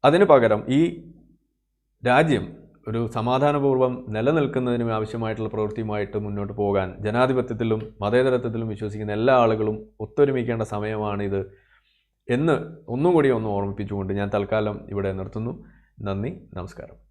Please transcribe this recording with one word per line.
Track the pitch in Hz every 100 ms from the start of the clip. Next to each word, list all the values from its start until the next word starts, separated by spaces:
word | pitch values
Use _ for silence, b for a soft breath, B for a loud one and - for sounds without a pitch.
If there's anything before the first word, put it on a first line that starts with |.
| 135
അതിനു | 165 196
പകരം | 143 113 107 107
ഈ | 135 170 165 - - _ _ _ _ _ _ _ _ 120
രാജ്യം | 123 160 117 95 - - _ -
ഒരു | 113 113
സമാധാനപൂർവ്വം | 113 113 131 147 147 139 131 127 123 -
നിലനിൽക്കുന്നതിനും | 107 123 160 139 131 123 120 117
ആവശ്യമായിട്ടുള്ള | 110 107 117 113 110 107
പ്രവൃത്തിയുമായിട്ട് | 107 107 107 110 104 101 107
മുന്നോട്ട് | 104 101 101
പോകാൻ | 101 101 101 92 90
ജനാധിപത്യത്തിലും | 104 117 127 127 123 110 113 110 107 -
മതേതരത്വത്തിലും | 101 120 131 127 120 113 113
വിശ്വസിക്കുന്ന | 104 107 107 104
എല്ലാ | 104 120 127
ആളുകളും | 117 110 107 107 - _
ഒത്തൊരുമിക്കേണ്ട | 110 - 143 135 120 113
സമയമാണിത് | 107 104 107 107 107 101 101 98 95 b b b b b _ _ -
എന്ന് | 123 160 147 - - -
ഒന്നും | 120 165
കൂടി | 170 139
ഒന്ന് | 117 110
ഓർമ്മിപ്പിച്ചുകൊണ്ട് | 101 101 98 98 101 95
ഞാൻ | 101 101
തൽക്കാലം | 104 98 110 107 104 -
ഇവിടെ | 101 98
നിർത്തുന്നു. | 95 95 110 113 170 B B B -
നന്ദി, | 101 98 113 190 -
നമസ്കാരം. | 92 87 - - - _